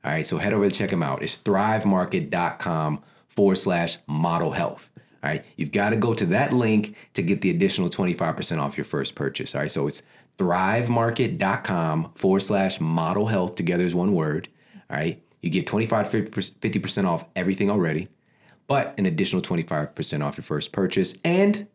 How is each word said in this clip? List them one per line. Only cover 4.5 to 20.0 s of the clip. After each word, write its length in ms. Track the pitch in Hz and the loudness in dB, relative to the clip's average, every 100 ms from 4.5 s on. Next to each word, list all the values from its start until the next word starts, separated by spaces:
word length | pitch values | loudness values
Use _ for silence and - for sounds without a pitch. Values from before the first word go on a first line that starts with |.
health. 380 | 78 82 - - - _ _ | 0 -4 -4 -18 -20 _ _
All 80 | 71 | -6
right, 140 | 80 - - | -6 -8 -8
you've 160 | 80 | -2
gotta 240 | 101 104 110 | 0 2 2
go 180 | 117 | 2
to 100 | 113 92 | 0 2
that 260 | 101 139 | 2 2
link 420 | 127 113 107 107 - - | 2 4 2 0 -10 -8
to 80 | - | -4
get 180 | 87 98 | 0 0
the 80 | 92 | 2
additional 400 | 85 95 - 87 | 2 2 2 -2
twenty-five 460 | - 92 85 82 78 | 0 -2 0 -2 -2
percent 240 | 82 80 | -2 -2
off 160 | 71 - | -4 -6
your 60 | |
first 300 | 78 73 - | -4 -4 -4
purchase. 400 | - 69 - - | -4 -4 -4 -4
All 60 | - | -2
right, 80 | 76 | -2
so 160 | 80 71 | -2 -2
it's 140 | - - - _ - | -4 -10 -20 _ -4
thrivemarket 1000 | 92 87 95 117 120 120 117 113 113 85 | 0 2 2 2 2 0 0 0 -2 0
dot 260 | 95 101 | -2 -2
com 480 | - 90 80 78 80 | -2 -2 0 0 -4
forward 260 | - 98 98 | 0 2 4
slash 400 | - 101 95 - | 2 0 0 0
model 460 | 80 80 80 95 107 | -2 0 0 0 0
health. 300 | 107 90 - | 0 -2 -2
Together 280 | 85 87 | -2 0
is 100 | 90 | 0
one 180 | 87 95 | 2 2
word. 340 | 92 78 78 - _ _ - _ | 2 0 -2 -6 _ _ -20 _
All 60 | 71 | -4
right, 260 | 82 - _ _ | -4 -6 _ _
you 80 | - | -2
get 160 | - - | -2 0
twenty-five 440 | 104 110 110 101 | -2 2 0 2
to 200 | 113 98 - | -2 -2 -4
fifty 360 | - - 110 101 | -6 -4 -2 -2
percent 280 | - - 95 | -2 0 0
off 180 | 82 - 95 | 0 -4 -4
everything 340 | 90 95 101 | -2 0 2
already, 380 | 104 82 78 92 _ _ _ _ _ - | 2 0 -2 -6 _ _ _ _ _ 0
but 280 | 139 - - | 0 0 0
an 80 | 95 | 0
additional 360 | 80 92 92 | 2 0 0
twenty-five 520 | - 85 80 78 73 | 0 -2 0 -4 -4
percent 280 | - | -6